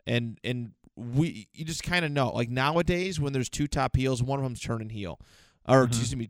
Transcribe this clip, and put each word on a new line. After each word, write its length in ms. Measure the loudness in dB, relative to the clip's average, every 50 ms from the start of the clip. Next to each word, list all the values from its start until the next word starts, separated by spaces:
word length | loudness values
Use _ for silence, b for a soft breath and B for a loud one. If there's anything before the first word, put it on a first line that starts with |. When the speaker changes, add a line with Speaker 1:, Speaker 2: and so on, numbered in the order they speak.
| _
Speaker 1:
And, 320 | -2 -2 -2 -2 -4 -8 -8 -6
and 260 | -6 -4 -4 -6 -8 -12 _ _ -20 _
we, 540 | -12 -8 -2 0 2 2 2 -2 -6 -12 -14
you 120 | _ -10 -10
just 180 | -8 -8 -8
kinda 260 | -4 -2 0 0 0 0
know. 220 | 2 2 2 2
Like, 200 | 2 -2 -2 0
nowadays, 680 | 0 0 0 2 2 2 2 2 0 0 0 -2 -2 -2
when 140 | -2 -2
there's 160 | 0 -2 -2 -2
two 180 | -2 -2 -2
top 300 | 0 0 0 2 2 2
heels, 260 | 2 2 2 2 0
one 160 | 0 0 0 -2
of 60 | -2
them's 160 | -4 -6 -6
turning 300 | -6 -6 -4 -4 -6 -8
heel. 280 | -8 -8 -8 -8 -8 b b b b b b b b b b 6
Or, 100 | 8 8
Speaker 2:
Mm-hmm. 40 | 8 6
Speaker 1:
excuse 280 | 4 0 0 -2 -4
me, 120 | -4 -6